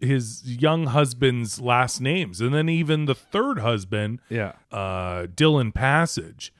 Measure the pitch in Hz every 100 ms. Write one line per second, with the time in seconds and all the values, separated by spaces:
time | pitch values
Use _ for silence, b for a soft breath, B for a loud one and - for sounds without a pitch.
0 | 127 135 113 120 127 120 151 165 151 135
1 | 143 123 135 123 113 - 123 123 127 -
2 | 131 180 135 87 120 147 160 165 151 156
3 | 147 131 - 196 269 233 113 113 92 104
4 | 104 120 - 117 98 - _ 104 95 92
5 | 92 90 87 87 156 147 117 - 131 151
6 | 165 - 80 - - -